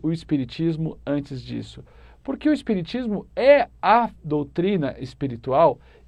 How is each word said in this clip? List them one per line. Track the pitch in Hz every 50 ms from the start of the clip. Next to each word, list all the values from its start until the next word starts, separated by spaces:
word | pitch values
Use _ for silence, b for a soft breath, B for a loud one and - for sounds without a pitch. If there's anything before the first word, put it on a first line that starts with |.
| -
o | 156
espiritismo | 165 165 - - 156 143 131 123 - - 160 165 165 151 160 160 - - -
antes | - 143 143 143 - 139 127
disso? | 117 123 120 117 113 - - 127 131 b b b b b b b _
Porque | - 262 - - 302
o | 302
espiritismo | - - - 220 185 170 - - 247 254 226 208 180 - - -
é | - 226 269 285 285 208 - - -
a | - 175 208 240 233 214 - - -
doutrina | 156 147 151 147 139 - - 175 196 208 185 147 131 - -
espiritual | 131 131 - - 143 135 120 113 117 131 127 147 165 151 - b b b b b b